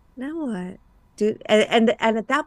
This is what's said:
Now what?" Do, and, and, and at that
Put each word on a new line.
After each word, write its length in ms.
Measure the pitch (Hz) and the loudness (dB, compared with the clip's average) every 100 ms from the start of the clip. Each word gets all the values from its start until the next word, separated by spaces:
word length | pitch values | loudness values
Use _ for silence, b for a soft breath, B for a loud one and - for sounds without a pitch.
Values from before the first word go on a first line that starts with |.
| _ - | _ -14
Now 300 | 269 330 285 | -10 -8 -6
what?" 300 | 196 180 190 _ _ _ - | -8 -10 -14 _ _ _ -4
Do, 180 | 214 - - | -2 -2 2
and, 160 | 214 - | 2 4
and, 280 | 226 226 - | 2 2 2
and 180 | 226 226 | 0 0
at 100 | 220 | -2
that 180 | 277 | -2